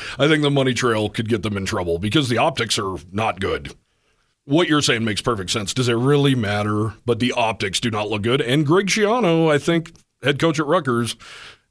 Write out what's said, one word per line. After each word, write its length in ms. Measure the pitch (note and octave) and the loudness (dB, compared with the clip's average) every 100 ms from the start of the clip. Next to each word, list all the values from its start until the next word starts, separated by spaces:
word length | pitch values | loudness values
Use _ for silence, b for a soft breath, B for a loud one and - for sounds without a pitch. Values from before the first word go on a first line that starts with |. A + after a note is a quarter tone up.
| B B | B B
I 100 | D3 | 2
think 140 | D#3 | 4
the 80 | D3 | 2
money 240 | C#3+ C3 | 2 0
trail 360 | A#2+ B2 A2 G#2+ | 0 0 2 0
could 200 | - A2 | -2 -2
get 140 | A2+ | -2
them 140 | G#2+ G2+ | -2 -4
in 80 | F#2+ | -4
trouble 340 | G#2 F2 E2+ | -4 -2 -2
because 280 | G#2 D#3 B2+ | 0 0 2
the 80 | A#2 | 2
optics 400 | D#3 - G#2+ - | 0 0 -4 -2
are 160 | G2 F2+ D2 | -4 -8 -8
not 280 | G2 F#2+ F2 | -4 -4 -4
good. 340 | F#2+ E2 E2 - _ _ _ _ _ _ - | -4 -4 -8 -16 _ _ _ _ _ _ 0
What 220 | D3+ D#3+ | 2 4
you're 140 | D3+ | 2
saying 220 | C#3+ A#2 A2+ | 2 0 0
makes 160 | G2+ | -2
perfect 300 | C3 G#2+ F2+ | -2 -2 -2
sense. 220 | A2+ G2 | -4 -4
Does 140 | C3 B2 | -2 0
it 60 | |
really 400 | A#2 C3 C#3+ C#3 | 2 2 4 4
matter? 600 | B2 G2+ G#2 G#2 G#2+ A2 - A#2 | 2 0 -2 0 0 -2 -4 -2
But 140 | A2 | 0
the 140 | B2 | 0
optics 460 | - G#2 G2+ G2+ F2 | 0 -2 -2 -4 -2
do 120 | A#2+ | -4
not 180 | G#2 G#2+ | -4 -4
look 140 | G#2+ | -2
good. 180 | A2 C#3 | 0 0
And 240 | A#2+ C#3+ C#3+ | 2 0 4
Greg 220 | F#3 G3 | 2 2
Schiano, 640 | A3 G3+ B3 F#3 E3 D#3+ | 0 2 2 2 4 4
I 60 | D3 | 2
think, 320 | F3 E3 E3 - _ _ | 2 0 -2 -16 _ _
head 160 | C3+ C#3 | -2 2
coach 200 | E3 D3+ | 0 0
at 60 | C#3+ | 2
Rutgers, 500 | F3+ B2+ A#2+ A2+ - B B B B B | 0 2 0 0 -6 B B B B B